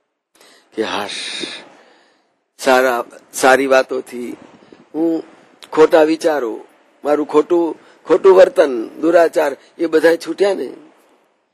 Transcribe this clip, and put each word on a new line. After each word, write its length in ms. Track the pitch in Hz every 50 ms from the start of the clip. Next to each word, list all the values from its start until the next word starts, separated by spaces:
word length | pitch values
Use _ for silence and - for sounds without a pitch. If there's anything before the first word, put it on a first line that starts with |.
| _ _ _ _ _ _ _ _ _ _ _ _ _ _ -
કે 80 | 110 107
હાશ, 280 | 92 90 98 104 98 - - - - - - - - - - - - - _ _ _ _ _ _ _ _ _ _ _ _ _ _ _ _
સારા, 480 | - - 139 127 127 131 131 120 117 117 - - - _ _ -
સારી 340 | - - 131 131 131 139
વાતોથી 680 | 131 131 131 131 - 131 127 - - 127 120 120 113 - - - - _ _ _ _ - _ _ _ -
હું 280 | 151 165 165 165 160 - - - _ _ _ _ _ - -
ખોટા 320 | - 156 156 151 175 160 156
વિચારો, 640 | 156 160 156 - 165 151 139 123 110 110 - - _ _ _ _ _ _ _ -
મારું 240 | 139 151 147 151
ખોટું, 520 | - - 151 147 - 175 170 170 156 - - _ _ _ _ _
ખોટું 300 | - 160 185 - 190 185
વર્તન, 520 | 185 185 180 - 185 160 143 127 113 110
દુરાચાર, 680 | - - - 139 165 170 175 165 156 - 175 156 143 131 - _ _ _
એ 80 | - 170
બધાય 320 | 160 156 156 151 165 165
છૂટ્યા 360 | 165 - 156 160 - 196 202 190
ને. 200 | 170 139 - - - - _ _ _ _ _ _ _ _ _ _ _ _ _